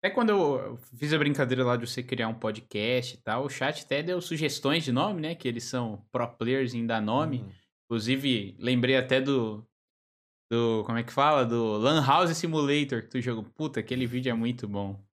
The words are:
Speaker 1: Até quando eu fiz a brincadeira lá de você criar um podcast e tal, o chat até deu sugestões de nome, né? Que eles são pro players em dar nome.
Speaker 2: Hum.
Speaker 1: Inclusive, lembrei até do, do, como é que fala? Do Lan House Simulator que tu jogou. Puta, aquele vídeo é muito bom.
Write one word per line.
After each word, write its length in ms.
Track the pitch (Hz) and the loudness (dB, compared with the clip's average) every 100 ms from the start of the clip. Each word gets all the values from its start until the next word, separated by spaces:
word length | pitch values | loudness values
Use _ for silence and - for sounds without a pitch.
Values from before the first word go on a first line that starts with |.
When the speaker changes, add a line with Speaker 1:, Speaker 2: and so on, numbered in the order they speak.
Speaker 1:
Até 120 | 196 | 0
quando 160 | 202 226 | 2 4
eu 460 | 202 156 131 104 120 - 120 | 4 4 0 -4 -10 -16 -8
fiz 160 | 147 | 0
a 40 | 156 | 2
brincadeira 460 | 147 143 127 127 | 2 2 2 2
lá 140 | 127 120 | 2 2
de 100 | 117 | 0
você 160 | - | -8
criar 240 | 123 120 113 | -4 -2 -2
um 60 | |
podcast 800 | 113 110 107 - 104 110 127 123 - | -2 -4 -6 -6 -2 0 0 -2 -10
e 20 | |
tal, 240 | - 113 143 | -4 -2 -2
o 40 | |
chat 340 | - 135 151 - | -2 -4 -4 -4
até 180 | 139 | -4
deu 160 | 165 180 | -2 -4
sugestões 640 | 170 160 151 - 139 165 | -4 -4 -2 -2 0 0
de 80 | 131 | 0
nome, 300 | 127 185 185 | 0 0 -2
né? 120 | 156 170 | -6 -4
Que 120 | 131 | -4
eles 160 | 117 | -6
são 400 | - 127 120 101 - | -6 -4 -4 -8 -8
pro 160 | 123 117 | -4 -4
players 460 | - 117 131 127 | -4 -2 0 0
em 120 | 120 117 | -2 -2
dar 160 | 113 | 0
nome. 380 | 104 123 156 127 | 2 0 0 -4
Speaker 2:
Hum. 80 | 101 92 _ _ _ | -8 -16 _ _ _
Speaker 1:
Inclusive, 680 | 117 110 135 135 117 98 - | -4 0 0 0 0 -2 -6
lembrei 380 | 117 127 123 131 | 0 2 4 2
até 240 | 127 131 | 4 2
do, 440 | 135 135 110 107 113 _ _ _ _ _ _ _ _ | 2 0 0 -6 -14 _ _ _ _ _ _ _ _
do, 320 | 117 117 113 104 | 0 2 0 0
como 120 | 113 | -2
é 60 | |
que 100 | 117 | -2
fala? 320 | - 143 147 120 | 4 4 6 4
Do 320 | 117 113 107 | 2 0 2
Lan 280 | 123 156 131 | 4 4 6
House 300 | 151 180 160 | 4 4 0
Simulator 680 | 170 156 143 147 139 117 | -2 0 2 2 0 -4
que 40 | - | -4
tu 120 | 127 | -4
jogou. 220 | 123 117 104 _ | -4 -4 -8 _
Puta, 240 | 151 139 | -4 -4
aquele 260 | - 127 123 | -4 -2 -2
vídeo 240 | 123 127 | -2 -2
é 40 | |
muito 340 | 113 117 120 104 | 0 -2 -2 -6
bom. 320 | 101 98 101 - | -6 -6 -8 -16